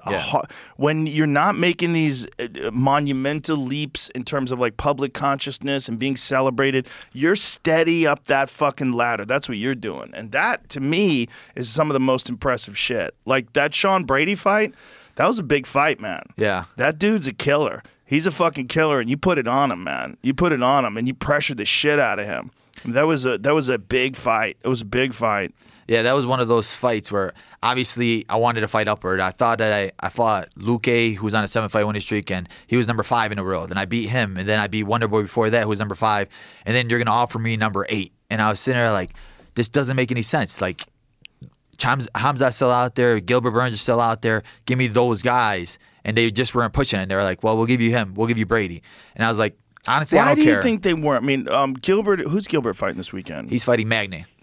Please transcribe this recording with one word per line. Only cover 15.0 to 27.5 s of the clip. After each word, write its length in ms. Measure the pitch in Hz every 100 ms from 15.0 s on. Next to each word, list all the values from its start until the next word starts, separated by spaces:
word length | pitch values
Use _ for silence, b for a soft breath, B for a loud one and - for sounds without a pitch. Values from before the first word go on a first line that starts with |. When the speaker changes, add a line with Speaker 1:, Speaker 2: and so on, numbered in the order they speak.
| B -
Speaker 1:
that 120 | 156
was 120 | 233
a 40 |
big 220 | 139 147 127
fight, 340 | 139 151 139
man. 220 | 104 82 - -
Speaker 2:
Yeah. 280 | 104 92 90 -
Speaker 1:
That 220 | 135 156
dude's 260 | 208 220 135
a 80 |
killer. 480 | 101 143 143 131 - - b -
He's 220 | 143 175
a 40 |
fucking 360 | 151 170 143 127
killer, 320 | 160 156 143
and 100 | 117
you 80 | 147
put 220 | 185 160
it 80 | 117
on 240 | 131 143
him, 120 | 87
man. 340 | 87 67 64 -
You 140 | 123 135
put 160 | 175
it 100 | 139
on 240 | 123 139 120
him, 120 | 107
and 100 | 123
you 80 | 131
pressure 400 | - 147 - 127
the 100 | 113
shit 320 | - 147 147
out 220 | 120 98
of 80 | 101
him. 240 | 69 - - B B 123
That 220 | 120 151
was 180 | 151 127
a, 140 | 107
that 160 | 127 151
was 140 | 131
a 100 | 120
big 360 | 92 127 131 131
fight. 420 | 120 113 110 -
It 40 | -
was 140 | 123
a 40 | 107
big 280 | 123 135 110
fight. 400 | 113 101 98 _ b b b
Speaker 2:
Yeah, 140 | 113
that 100 | 117 139
was 100 | 123
one 140 | 127
of 80 | 117
those 260 | 117 104
fights 380 | - 127 110 -
where 220 | 101 92 - B